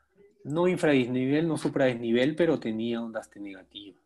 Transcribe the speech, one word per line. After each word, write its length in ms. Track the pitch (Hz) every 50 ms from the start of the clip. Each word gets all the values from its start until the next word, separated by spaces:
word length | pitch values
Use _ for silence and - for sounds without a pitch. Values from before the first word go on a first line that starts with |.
| _ _ _ _ - _ _ _ -
No 240 | 131 147 165 175
infradisnivel, 800 | 185 180 - 175 156 143 131 123 117 127 127 127 131 143 151 165
no 100 | 165 151
supradisnivel, 800 | - - 151 - 143 135 131 123 117 120 113 113 120 127 151 156
pero 240 | - 170 165 143 120
tenía 420 | 117 113 110 110 113 120 117 117
ondas 280 | 117 113 110 107 - -
T 100 | - 104
negativas, 600 | 101 98 95 92 90 _ - 104 101 98 87 _ _